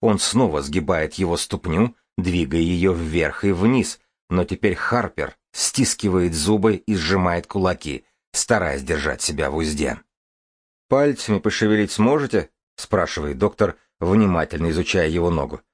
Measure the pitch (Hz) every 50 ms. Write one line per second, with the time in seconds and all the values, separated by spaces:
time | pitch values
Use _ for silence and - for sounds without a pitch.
0 | 104 117 107 95 - - - 113 131 107 76 76 69 69 73 92 80 69 92 82
1 | 78 76 - - 95 87 85 85 - - - - _ 87 78 85 110 120 117 _
2 | _ _ _ - 87 90 87 87 82 69 - 85 82 85 90 87 87 95 90 85
3 | 85 78 78 85 80 73 71 - - 101 95 85 95 113 127 131 113 - - -
4 | _ _ _ _ _ _ 85 92 87 - 101 - - 104 92 - - - 113 120
5 | 110 95 - - 76 - - _ _ _ _ - - - - - 131 107 - -
6 | - 104 92 92 87 87 82 80 76 90 107 107 95 110 107 92 - - 107 95
7 | 80 80 95 98 90 90 87 87 85 - - 101 92 92 90 - - 76 69 -
8 | _ _ _ _ _ _ _ - - - 123 107 92 80 69 69 67 67 82 76
9 | 71 78 65 - - - 76 71 76 69 71 78 82 78 76 71 73 67 57 57
10 | _ _ _ _ _ _ _ _ _ _ _ _ _ _ _ _ _ _ 131 135
11 | 143 147 139 - - - 107 98 - 107 - - 113 107 107 107 104 92 - -
12 | 107 117 139 151 143 113 - 107 80 - _ _ _ _ _ - - - - 95
13 | 87 82 - - 78 73 71 65 - 104 - - 107 95 85 _ _ _ _ _
14 | - 87 95 107 110 98 90 82 76 - - 80 82 85 78 80 87 - - 95
15 | 85 80 80 87 85 87 85 80 69 67 76 - _ _